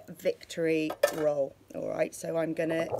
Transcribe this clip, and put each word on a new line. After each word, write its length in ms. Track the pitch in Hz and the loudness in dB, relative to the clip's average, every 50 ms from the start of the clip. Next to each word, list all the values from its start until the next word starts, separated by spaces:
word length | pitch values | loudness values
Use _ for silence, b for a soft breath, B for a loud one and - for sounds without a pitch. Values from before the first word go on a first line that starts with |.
| - | -8
victory 840 | - 165 - 185 185 - - - - - 170 165 160 160 156 156 156 - - - - - | -8 -14 -2 -2 -2 -2 -2 -10 -10 -4 0 2 2 4 2 2 0 0 0 0 0 2
roll. 400 | 160 151 151 147 143 135 - - - - - - | 2 2 2 4 2 0 -2 -2 -16 -20 -12 -8
All 140 | 165 160 156 | -6 -4 -2
right, 240 | 160 160 160 160 - | 0 0 0 0 -2
so 240 | - 175 165 165 | -6 -6 -2 0
I'm 160 | 165 160 160 160 | 0 0 0 0
gonna 340 | 170 160 160 165 165 165 160 - | 0 0 0 0 0 0 -2 -2